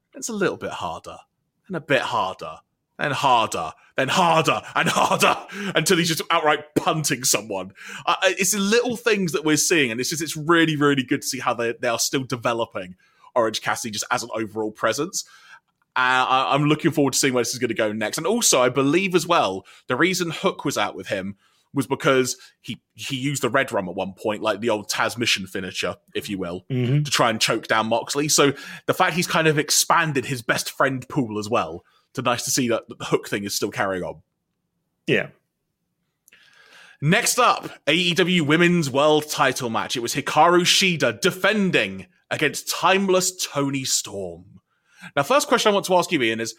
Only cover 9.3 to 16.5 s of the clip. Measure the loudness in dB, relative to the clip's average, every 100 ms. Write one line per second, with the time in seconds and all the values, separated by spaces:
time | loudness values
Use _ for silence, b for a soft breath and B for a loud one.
9.3 | 0 0 2 2 2 2 -2 -4 -4 -6
10.3 | -4 2 4 4 4 2 2 0 -2 -2
11.3 | -4 -2 -2 -2 -2 -2 -2 -2 -4 -4
12.3 | -4 -2 -2 -4 -6 -12 -16 b b b
13.3 | 0 0 -2 -4 -4 -6 -8 -4 -4 -4
14.3 | -8 -6 -4 -6 -2 -2 -2 -4 -8 B
15.3 | B B B B _ _ -2 2 2 2
16.3 | 2 2